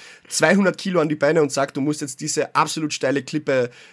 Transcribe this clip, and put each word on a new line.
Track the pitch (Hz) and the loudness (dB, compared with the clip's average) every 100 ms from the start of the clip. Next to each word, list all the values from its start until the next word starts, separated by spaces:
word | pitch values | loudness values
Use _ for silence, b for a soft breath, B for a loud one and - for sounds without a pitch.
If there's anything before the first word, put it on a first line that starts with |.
| B B B | B B B
zweihundert | - 156 175 190 175 | 0 4 4 2 0
Kilo | 190 180 | -2 0
an | 151 | 0
die | |
Beine | 151 147 165 | 2 2 4
und | 147 | 2
sagt, | 139 135 - | 0 -4 -2
du | |
musst | 139 147 | -2 -2
jetzt | 143 - | -6 -8
diese | 151 156 143 | -6 -4 -2
absolut | 139 156 165 156 | 0 0 -2 -6
steile | - 135 139 | -2 -2 -2
Klippe, | 127 156 147 135 120 B B | -2 -6 0 0 0 B B